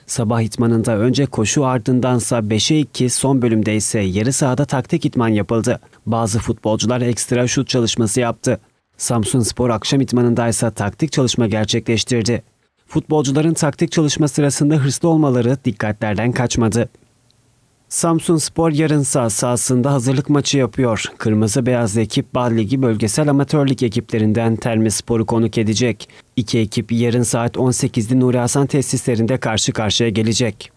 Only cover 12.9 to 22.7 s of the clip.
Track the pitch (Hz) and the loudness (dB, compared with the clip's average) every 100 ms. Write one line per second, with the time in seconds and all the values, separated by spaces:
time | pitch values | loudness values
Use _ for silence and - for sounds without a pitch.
12.9 | 156 - 156 143 139 160 160 151 - 165 | -6 0 0 2 2 0 0 0 0 -2
13.9 | - 147 - 147 - 147 - 147 156 135 | 0 0 2 0 2 0 2 2 2 0
14.9 | 127 170 160 147 123 117 139 127 - 107 | 0 2 2 2 2 2 0 -2 -4 -4
15.9 | 104 110 98 120 120 120 - 113 113 113 | -4 -2 -2 -2 0 -2 0 0 2 -2
16.9 | _ _ _ _ _ _ _ _ _ - | _ _ _ _ _ _ _ _ _ -10
17.9 | - 170 165 - 165 - - 165 151 160 | -4 0 0 2 0 0 0 0 2 2
18.9 | 151 135 143 117 - 127 123 - 127 135 | 2 0 0 0 0 0 0 0 2 2
19.9 | 139 120 127 - 143 - 139 123 - 123 | 2 0 0 0 0 2 0 0 0 0
20.9 | 104 - - 113 107 110 135 123 123 117 | 0 -4 -4 0 2 2 0 0 0 0
21.9 | 110 107 - 123 131 123 113 104 | 0 -2 -2 -4 -2 0 0 0